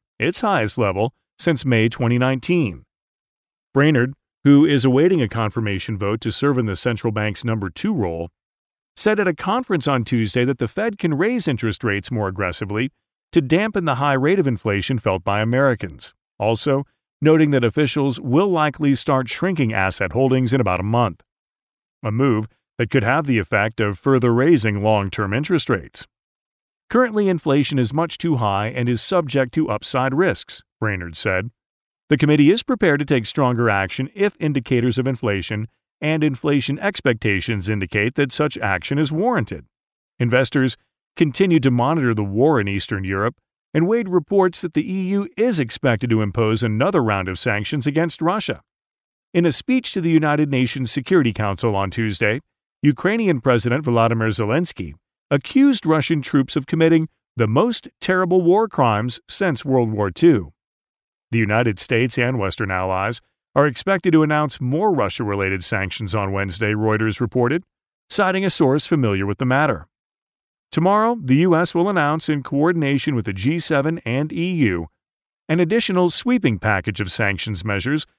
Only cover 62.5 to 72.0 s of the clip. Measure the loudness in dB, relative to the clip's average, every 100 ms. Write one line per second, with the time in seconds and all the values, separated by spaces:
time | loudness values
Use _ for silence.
62.5 | -4 -4 -4 -2 -2 -4 -6 _ _ _
63.5 | 0 0 0 -2 -2 2 2 2 0 -2
64.5 | -4 -4 0 0 0 0 -2 -4 -2 -2
65.5 | -2 -2 -2 -4 -6 -4 -4 -2 -2 -4
66.5 | -2 -2 0 0 0 -2 -2 -2 0 0
67.5 | -2 -6 _ _ _ -6 0 0 0 0
68.5 | 2 2 2 0 0 2 0 -2 -2 0
69.5 | 2 0 -2 -8 _ _ _ _ _ _
70.5 | _ _ 0 2 2 2 0 2 4 4
71.5 | 4 2 0 0 2